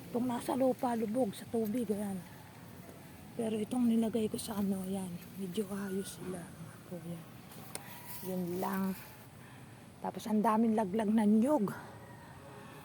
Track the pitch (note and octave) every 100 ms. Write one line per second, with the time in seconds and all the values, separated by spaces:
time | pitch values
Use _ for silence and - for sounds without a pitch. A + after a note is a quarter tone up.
0 | - - B3+ A#3+ - B3+ C4 B3 B3+ A#3
1 | A3 A3 A#3+ - - A#3 A3 A#3 A3+ G3+
2 | G#3 F#3+ E3 - - - - - - -
3 | - - - - A3+ G#3+ G#3+ B3+ A#3+ A3+
4 | A3+ A#3 G#3+ - - G3+ G3 G3 F#3 G3
5 | F#3 F3 - - F#3+ F3 G3 G3+ G3 F#3+
6 | F#3+ - F3+ F#3 F3+ - - - - F3+
7 | D#3+ E3+ D#3+ - - - - - - -
8 | - - F#3 F#3 F3 F3 G3 G3 F#3+ F#3
9 | - - - - - - - - - -
10 | F#3+ F#3+ A3 G#3+ G#3 A3 A3+ A3 G#3+ G3+
11 | G#3 A3 G#3 A3 A#3+ D4+ G3 A#3 - -
12 | - - - - - - - -